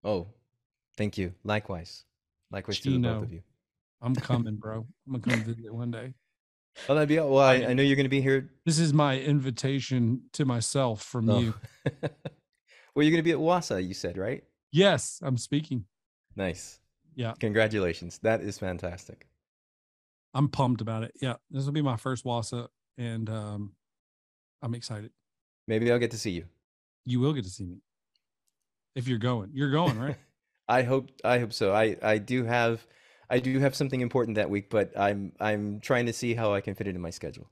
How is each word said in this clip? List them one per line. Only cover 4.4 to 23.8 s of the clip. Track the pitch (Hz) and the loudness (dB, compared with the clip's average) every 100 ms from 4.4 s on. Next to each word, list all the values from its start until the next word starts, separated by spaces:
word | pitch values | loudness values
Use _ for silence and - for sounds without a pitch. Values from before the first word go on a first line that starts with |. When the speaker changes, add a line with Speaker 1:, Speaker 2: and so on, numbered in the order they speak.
| 113 104 | -2 -6
Speaker 2:
bro. | 107 110 113 - - | -8 -10 -12 -18 -10
I'm | 127 | -6
gonna | 117 117 | 0 -2
come | 110 | -2
Speaker 1:
<laughs> | 117 | -8
Speaker 2:
visit | 113 | -8
one | 113 120 | -8 -6
day. | 113 123 131 _ _ _ _ _ - - | -8 -12 -16 _ _ _ _ _ -14 0
Speaker 1:
Oh, | 147 | 2
that'd | 151 | 4
be, | 156 | 2
well, | 151 135 | 6 6
I, | 135 131 | 8 6
Speaker 2:
I | 120 | 4
Speaker 1:
I | |
know | 127 | 4
you're | 139 139 | 4 4
gonna | 135 | 4
be | 139 | 2
here. | 135 135 131 _ - | 4 2 0 _ 0
Speaker 2:
This | 156 | 2
is | 165 | 4
my | 147 143 131 | 6 4 2
invitation | 135 147 131 120 135 139 120 131 117 123 - | 2 2 0 -2 -2 -2 0 2 2 0 -6
to | - | -2
myself | 139 120 110 143 127 107 | 0 0 0 0 0 -2
from | - 123 113 | -6 -2 2
Speaker 1:
Oh. | 113 | 4
Speaker 2:
you. | 117 110 - - - | 2 -2 -12 -6 -6
Speaker 1:
<laughs> | - 151 - - _ _ _ _ - _ | -4 -10 -8 -16 _ _ _ _ -20 _
Well, | - | 2
you're | 151 | 4
gonna | 165 | 4
be | 160 | 2
at | 147 | 2
Wausau, | 156 180 160 95 92 | 2 2 0 -4 -4
you | |
said, | - 90 87 | -6 -8 -4
right? | 98 135 _ _ _ | -6 -6 _ _ _
Speaker 2:
Yes, | 147 196 165 - - | 4 6 4 -2 -8
I'm | 147 123 | -4 -4
speaking. | - 143 151 127 98 _ _ _ _ - | 0 -4 -2 -8 -8 _ _ _ _ -4
Speaker 1:
Nice. | 95 - - - _ _ _ | -4 -4 -12 -20 _ _ _
Speaker 2:
Yeah. | - 117 113 | -8 -6 -2
Speaker 1:
Congratulations. | 113 107 110 107 90 82 87 - | 0 4 4 4 0 -2 -8 -2
That | 110 110 | 0 0
is | 101 95 | -2 -6
fantastic. | 95 87 92 85 - - _ _ _ _ _ _ _ _ _ _ _ | -6 -4 -8 -10 -16 -20 _ _ _ _ _ _ _ _ _ _ _
Speaker 2:
I'm | 131 143 | 0 0
pumped | - 127 117 | 2 0 0
about | 113 110 | -2 -6
it. | 113 - | -8 -6
Yeah, | 131 120 _ | -6 -6 _
this | 135 135 | -6 -4
will | |
be | 147 | -2
my | 143 117 | -2 -2
first | 135 123 123 | -4 -6 -4
Wausau, | 120 110 120 120 _ _ - | -4 -4 -8 -10 _ _ -10
and, | 120 113 110 | -8 -6 -6
um, | 110 104 104 104 _ | -6 -8 -10 -10 _